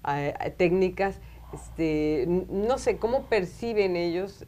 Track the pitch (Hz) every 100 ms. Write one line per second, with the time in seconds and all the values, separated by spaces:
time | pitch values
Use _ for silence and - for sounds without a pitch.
0 | - 143 143 - - - 180 185 185 185
1 | 196 - - - - 147 - - 160 151
2 | 151 151 143 175 180 190 214 254 - 190
3 | 220 262 269 220 175 - 233 214 196 175
4 | 175 170 196 -